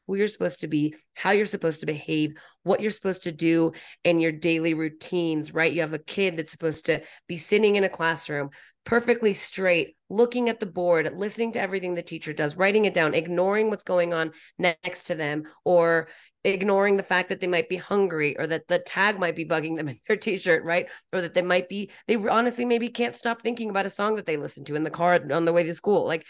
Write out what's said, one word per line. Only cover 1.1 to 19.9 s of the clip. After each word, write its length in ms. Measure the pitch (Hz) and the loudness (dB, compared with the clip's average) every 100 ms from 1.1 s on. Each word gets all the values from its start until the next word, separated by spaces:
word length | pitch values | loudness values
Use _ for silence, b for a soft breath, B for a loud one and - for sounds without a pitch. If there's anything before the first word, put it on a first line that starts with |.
how 180 | - 185 | -6 0
you're 120 | 208 | 2
supposed 360 | 208 190 165 151 | 0 -2 -4 -4
to 60 | 156 | -6
behave, 480 | 147 - 156 151 156 B B | -6 -4 -2 -2 -4 B B
what 160 | 170 196 | -2 0
you're 140 | 208 | 0
supposed 320 | - 196 185 | -4 -4 -6
to 80 | 175 | -6
do 400 | 151 165 165 165 B B B | -2 2 4 2 B B B
in 160 | 175 170 | 2 2
your 100 | 165 | 2
daily 440 | 156 170 165 165 | 0 0 2 0
routines, 800 | 156 160 156 - 180 165 156 151 | -2 -4 -8 -6 -2 0 -2 -2
right? 200 | 165 160 | 0 0
You 80 | 156 | 0
have 120 | 156 | -4
a 60 | 151 | -6
kid 380 | - - 190 165 | -8 -2 -2 -2
that's 160 | 156 | -8
supposed 340 | - 165 151 - | -4 -4 -4 -2
to 160 | 151 B B - | -2 B B -12
be 100 | 175 | -8
sitting 380 | - 208 214 | 0 4 4
in 80 | 202 | 4
a 60 | 190 | 2
classroom, 640 | - 165 160 - 147 143 B B B | 0 -2 -2 -4 -6 -6 B B B
perfectly 480 | - 233 240 240 220 | 0 0 2 2 2
straight, 640 | 196 - - 185 170 - - - | 0 -6 -2 2 2 0 -6 -6
looking 400 | 196 240 247 233 | 2 2 2 0
at 120 | 226 | -2
the 60 | 196 | -4
board, 460 | 175 175 160 156 180 | -2 2 4 2 -2
listening 340 | 208 220 226 | -6 -2 -4
to 80 | 220 | -2
everything 340 | 196 190 180 | -4 -4 -4
the 80 | 175 | -6
teacher 300 | 170 160 156 | -6 -10 -8
does, 240 | 151 147 165 | -2 -2 2
writing 280 | 190 214 | 2 4
it 100 | 202 | 4
down, 200 | 185 156 | 4 2
ignoring 560 | 165 170 175 190 208 220 | 2 0 0 2 2 0
what's 120 | 202 | -2
going 320 | - 180 170 | 0 0 2
on 160 | 165 160 B B B | 0 -4 B B B
next 480 | 175 165 185 - | -2 0 -6 -10
to 120 | - 160 | -6 -4
them, 260 | 147 151 151 B | -2 -4 -8 B
or 420 | - 175 165 165 160 B B _ - | 2 4 6 2 0 B B _ -2
ignoring 520 | 190 202 196 202 196 | 0 2 4 4 2
the 40 | |
fact 280 | 190 180 180 | 2 0 0
that 100 | 190 | -4
they 60 | 180 | 0
might 240 | 170 165 | 0 0
be 60 | 180 | -4
hungry 640 | - 202 190 160 147 - | -2 0 0 0 -2 -2
or 80 | 156 | -4
that 220 | 160 - | -4 0
the 100 | 175 | -2
tag 400 | - 180 202 202 | 0 0 0 2
might 160 | 170 | -2
be 120 | 165 160 | -2 -2
bugging 300 | 160 156 165 | -2 -2 -4
them 120 | |
<laughs> 0 | |
in 100 | 151 | -6